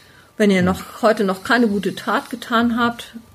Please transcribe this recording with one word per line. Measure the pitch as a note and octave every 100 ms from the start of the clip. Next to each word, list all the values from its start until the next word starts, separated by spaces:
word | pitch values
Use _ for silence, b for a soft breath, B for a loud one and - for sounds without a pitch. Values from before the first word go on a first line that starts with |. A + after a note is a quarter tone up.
| B B B -
Wenn | G#3
ihr | F#3+
noch, | F3+ F#3 - -
heute | A3 G#3
noch | G3 F#3
keine | - A#3+ A3+
gute | G3+ F#3
Tat | - - A#3 -
getan | A#3+ - A#3 A#3+ A#3
habt, | A#3 A#3 - A3+ -